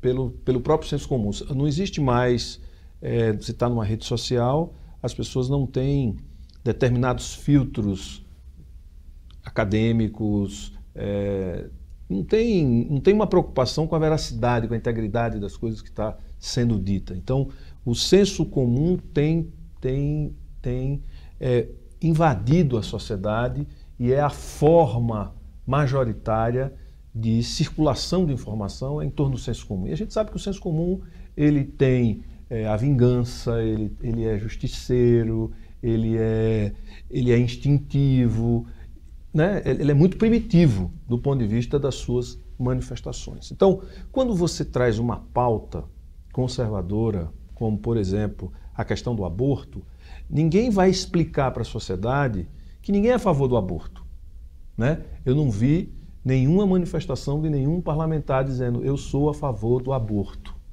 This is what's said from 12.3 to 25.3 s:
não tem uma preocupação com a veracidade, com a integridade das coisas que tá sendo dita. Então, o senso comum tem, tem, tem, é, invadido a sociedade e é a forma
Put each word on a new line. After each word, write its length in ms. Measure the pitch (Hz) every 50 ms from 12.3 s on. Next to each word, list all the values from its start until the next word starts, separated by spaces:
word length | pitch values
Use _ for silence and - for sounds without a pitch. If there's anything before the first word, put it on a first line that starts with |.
| - 220 226 240 220 180 156 131 120 117 117 -
não 100 | 151 135
tem 140 | 131 190 202
uma 120 | 208 214
preocupação 600 | - - 180 156 - - - 127 113 - - 156
com 100 | 156 170
a 20 | 160
veracidade, 680 | 156 156 160 147 - - 123 113 117 120 120 117 110 107
com 60 | 117
a 20 |
integridade 640 | 113 - 123 117 113 110 104 104 120 117 117 110 107
das 160 | 101 - -
coisas 240 | - - 113 110 104
que 100 | - -
tá 260 | - - 107 110 - - - - - -
sendo 400 | - - - 135 120 120 113 101
dita. 380 | 92 98 98 92 - - 92
Então, 320 | 92 - - 131 135 139 135 - - - - - - -
o 120 | 127 120
senso 500 | 117 - - 180 190 202 196 - - 160
comum 540 | 113 - 147 131 120 120 131 151 170 180 180
tem, 520 | - - - 151 143 151 160 170 165 165 - - - - - -
tem, 560 | - 131 131 139 143 147 151 151 147 - - - - - - -
tem, 420 | - 127 123 127 127 131 143 143 143 - - - - - - -
é, 260 | - 131 123 120 120 123 - - - - - - -
invadido 720 | 160 170 156 170 156 135 95 104 117 147 180 170 139 123
a 60 | 110 101
sociedade 840 | - - 104 - - 113 92 95 104 107 113 120 127 127 135 147 - - - - - - -
e 140 | 123 120 131
é 80 | 139
a 80 | 147 143
forma 1040 | - - - - - - 147 147 165 170 165 123 107 117 120 113 110 107 98 -